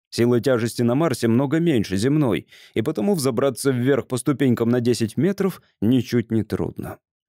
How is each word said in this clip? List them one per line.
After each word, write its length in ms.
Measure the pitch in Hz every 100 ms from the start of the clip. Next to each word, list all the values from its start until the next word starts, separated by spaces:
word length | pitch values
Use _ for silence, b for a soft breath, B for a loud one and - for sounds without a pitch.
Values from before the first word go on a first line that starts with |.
| _
Сила 320 | - 120 120
тяжести 400 | 135 123 113 -
на 120 | 120
Марсе 320 | 127 165 120 113
много 320 | 117 139 160
меньше 380 | 170 127 92 95
земной, 520 | 123 151 135 82 B B B
и 80 | -
потому 320 | 110 160 202
взобраться 560 | 190 131 117 139 120 139
вверх 380 | 123 127 135 -
по 100 | 127
ступенькам 500 | - 131 135 113 117
на 120 | 123
десять 360 | 120 117 113 -
метров 460 | 170 196 190 - _ _
ничуть 500 | 104 131 110 120 110
не 120 | 113
трудно. 560 | 101 95 82 - - - _ _